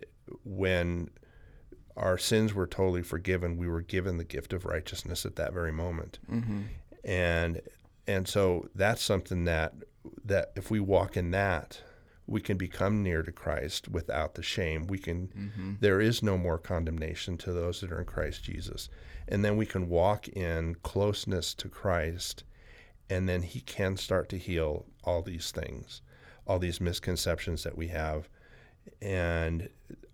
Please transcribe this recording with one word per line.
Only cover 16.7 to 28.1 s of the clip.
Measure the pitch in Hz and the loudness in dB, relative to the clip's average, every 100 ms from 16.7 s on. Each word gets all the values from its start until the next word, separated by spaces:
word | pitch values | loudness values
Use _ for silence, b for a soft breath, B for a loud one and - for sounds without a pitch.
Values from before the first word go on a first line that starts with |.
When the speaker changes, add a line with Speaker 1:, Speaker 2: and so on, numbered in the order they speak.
| 90 82 82 80 82 - 87 | 0 0 -2 -4 -4 -6 -4
Speaker 1:
to | - | -2
those | 87 85 87 | -2 -2 -2
that | 92 | -4
are | 85 | -4
in | 87 | -4
Christ | - 78 - | -2 -4 -4
Jesus. | - 85 90 - - B B B B | -6 -6 -6 -8 -10 B B B B
And | 101 | 2
then | 104 104 | 4 4
we | 110 | 2
can | 95 90 | 0 2
walk | 87 90 104 - | 4 4 2 -2
in | - 87 82 82 85 | -4 -2 0 0 -4
closeness | - - 101 101 - 92 - | -4 2 2 2 0 -2 -2
to | - 92 | -6 -10
Christ, | - 101 87 80 87 - - - b b b b b - | -4 0 2 0 -2 -6 -8 -14 b b b b b -4
and | 92 92 | 0 2
then | 90 | 0
he | 87 123 | -2 -6
can | - - 95 95 | -8 0 0 0
start | - 95 78 | 2 0 0
to | - | -4
heal | - 87 80 76 - - | -2 0 0 0 -6 -6
all | - 87 | 0 0
these | 85 85 - | 0 -6 -6
things, | 82 80 64 - - B B B B - | -6 -6 -8 -12 -16 B B B B -2
all | 95 | 0
these | 90 85 | 0 0
misconceptions | 87 85 - 87 - 82 - 80 | 0 0 -2 0 0 0 -2 -4
that | - - | -4 -6
we | 82 | -4
have. | 82 78 | -2 -2